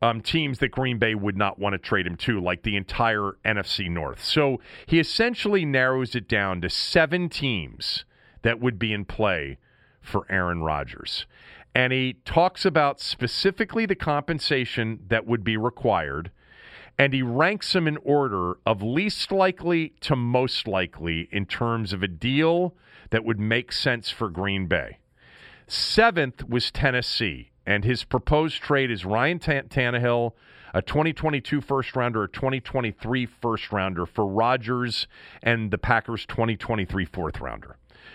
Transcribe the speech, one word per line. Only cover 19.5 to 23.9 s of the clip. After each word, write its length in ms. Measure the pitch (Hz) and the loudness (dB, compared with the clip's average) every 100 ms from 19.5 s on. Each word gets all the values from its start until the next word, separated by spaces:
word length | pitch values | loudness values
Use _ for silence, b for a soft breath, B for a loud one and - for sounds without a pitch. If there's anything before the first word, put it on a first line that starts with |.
| 185 165 170 156 - | 0 0 0 -2 -6
to 140 | - 135 | -2 0
most 520 | 120 127 127 - 113 | 2 2 2 -2 -2
likely 600 | 95 90 - 82 82 85 | 0 -2 -4 -2 -2 -2
in 140 | 101 95 | -4 -4
terms 460 | - 120 113 104 | -2 0 0 -2
of 120 | 98 | -2
a 40 | 98 | -4
deal 680 | 85 120 135 160 170 180 - b b b | -2 0 4 4 4 0 -4 b b b
that 160 | 113 113 | -2 0
would 140 | 107 | 0
make 320 | 107 117 123 | 2 0 0
sense 380 | - 139 | -2 0